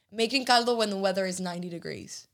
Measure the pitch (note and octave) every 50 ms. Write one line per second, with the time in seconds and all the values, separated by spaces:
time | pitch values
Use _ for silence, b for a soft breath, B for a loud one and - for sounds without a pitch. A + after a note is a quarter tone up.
0 | b b G3+ A3 A3+ A#3 B3+ C4+ A#3 - B3 A#3+ A#3+ B3 A#3+ A3+ G#3+ G#3 G3 F#3+
1 | G3 F#3+ F#3 G3 F#3+ F#3 F3+ F#3 F#3 F3+ F3 F3 F3 F3+ E3+ E3 - - D3 G2
2 | - - - - - _